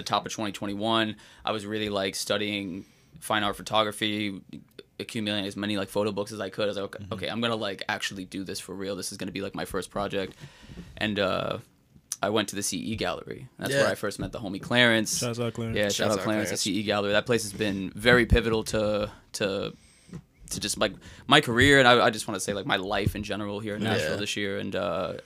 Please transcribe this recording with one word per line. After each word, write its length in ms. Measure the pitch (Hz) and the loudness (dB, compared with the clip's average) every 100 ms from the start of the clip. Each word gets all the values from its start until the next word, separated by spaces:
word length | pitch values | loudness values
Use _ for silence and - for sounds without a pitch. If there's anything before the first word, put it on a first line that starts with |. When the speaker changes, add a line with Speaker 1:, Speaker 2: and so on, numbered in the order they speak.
Speaker 1:
the 60 | 101 | 0
top 120 | 104 98 | 0 0
of 60 | |
twenty 180 | - 107 95 | -6 -6 -4
twenty-one, 560 | 104 101 110 113 107 101 - - - | -6 -2 2 2 2 -4 -14 -8 -4
I 60 | |
was 120 | 107 101 | -4 -4
really, 160 | 107 107 101 | -4 -2 0
like, 140 | 98 - | -2 -4
studying 720 | - 104 104 104 98 90 - _ _ - | -2 0 0 -2 -4 -8 -12 _ _ -18
fine 240 | - 110 | -2 0
art 120 | 101 95 | 2 -2
photography, 840 | - 107 107 104 107 104 104 95 - - - - - _ | 0 2 2 0 -2 0 -4 -6 -12 -18 -18 -20 -20 _
accumulating 460 | 101 117 104 104 98 | -8 -6 -2 -2 -4
as 100 | 101 | -4
many, 220 | 104 104 | -4 -2
like, 120 | 98 | -2
photo 220 | 101 107 | -2 -2
books 200 | 98 104 | -2 -6
as 80 | 110 98 | -6 -8
I 20 | |
could. 160 | - 104 | -2 -2
I 20 | |
was 40 | 98 | -2
like, 80 | 98 | -6
"Okay, 180 | - | -8
Speaker 2:
Mm-hmm. 100 | 98 | -10
Speaker 1:
okay, 140 | 98 78 | -6 -4
I'm 100 | 107 | -2
gonna, 160 | 117 113 104 | 0 0 -4
like, 140 | 98 - | -6 -4
actually 380 | 101 - 101 92 | -4 -4 -8 -8
do 180 | 95 | -8
this 160 | 95 98 | -8 -8
for 140 | - | -10
real. 220 | 95 95 95 | -8 -6 -6
This 160 | 95 | -8
is 60 | 101 | -8
gonna 120 | 92 92 | -8 -6
be, 20 | |
like, 140 | 98 - | -6 -6
my 40 | 80 | -6
first 260 | 98 90 | -6 -6
project." 420 | 101 101 98 95 - - - - - - - | -4 -2 -2 -6 -10 -20 -20 -18 -18 -16 -4
And, 220 | 107 104 | -2 2
uh, 380 | 95 95 - 104 - _ _ - _ - | 2 2 -2 -4 -8 _ _ -20 _ -4
I 100 | 98 | 0
went 180 | 110 101 | 2 0
to 60 | 98 | -2
the 80 | |
C 140 | 101 90 | -4 -4
E 180 | - 110 | -4 -2
gallery. 520 | 90 78 - - 131 - | -2 -4 -8 -12 -14 -8
That's 100 | 98 | -2
where 100 | 139 | 2
Speaker 3:
Yeah. 80 | 120 | 2
Speaker 1:
I 40 | 98 | 2
first 220 | 104 98 | -4 -4
met 120 | 98 | -8
the 80 | - | -6
homie 200 | 98 98 | -8 -8
Clarence. 600 | - 123 123 113 104 - | 0 6 6 6 2 -2
Speaker 2:
Shouts 200 | 123 117 | -2 -2
out 140 | 117 | -4
Clarence. 240 | 113 113 107 | -4 -4 0
Speaker 1:
Yeah, 60 | |
shout 100 | 104 | 2
Speaker 3:
Shouts 200 | 98 104 | 2 2
Speaker 1:
out 60 | 104 | 2
Speaker 3:
out 40 | |
Speaker 1:
Clarence 220 | 101 107 92 | 2 0 0
at 100 | 98 | -2
Speaker 3:
Clarence. 40 | |
Speaker 1:
C 100 | 110 95 | 0 0
E 40 | |
gallery. 280 | 104 104 101 | 0 0 4
That 160 | 104 104 | 2 2
place 160 | 117 | 0
has 100 | 104 | 0
been 380 | 98 107 98 95 - | -2 -2 -2 -4 2
very 300 | 120 123 113 | 6 6 8
pivotal 380 | 120 113 110 110 | 4 4 0 0
to, 380 | 110 104 104 104 - _ | 0 0 0 -2 -8 _
to, 400 | - 104 98 104 - - _ _ - - _ - | -4 -2 -2 -4 -10 -20 _ _ -18 -18 _ -10
to 100 | - | -6
just, 200 | 101 - | -4 0
like, 140 | 107 90 - - - | 0 -2 -18 -16 6
my 140 | 143 | 6
career, 360 | 147 117 139 139 | 6 4 8 10
and 100 | 123 | 10
I, 180 | 120 107 | 8 6
I 20 | |
just 180 | 107 - | 2 -4
wanna 120 | 98 | -4
say, 140 | - | -2
like, 120 | 101 98 | -4 0
my 120 | 101 | 0
life 380 | 95 101 104 101 | 2 0 0 -2
in 60 | |
general 380 | 104 101 104 104 | -4 -4 -4 -6
here 160 | 110 104 | -6 -4
in 80 | |
Speaker 3:
Yeah. 100 | 107 | 0
Speaker 1:
Nashville 240 | 107 76 80 | 0 0 -2
this 180 | 101 - | -2 -2
year. 220 | 104 101 | -2 -2
And, 180 | 101 95 | -4 -2
uh, 380 | 95 85 87 92 | -2 -2 -4 -6